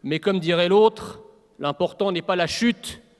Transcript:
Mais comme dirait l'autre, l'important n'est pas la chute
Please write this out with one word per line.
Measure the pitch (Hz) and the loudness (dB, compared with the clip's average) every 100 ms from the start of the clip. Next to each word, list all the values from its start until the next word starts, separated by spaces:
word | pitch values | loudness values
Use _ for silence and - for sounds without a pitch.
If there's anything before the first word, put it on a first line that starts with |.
| 135 | -6
Mais | 156 | -4
comme | 202 190 | -2 -2
dirait | 160 170 175 | 0 0 4
l'autre, | 196 220 220 - - - _ _ _ | 6 4 2 -14 -16 -20 _ _ _
l'important | 143 139 175 - 196 | -6 -2 -4 -2 -4
n'est | 175 | -4
pas | 170 185 | -4 -2
la | 165 | -2
chute | - 233 - - - _ _ | 0 0 0 -8 -16 _ _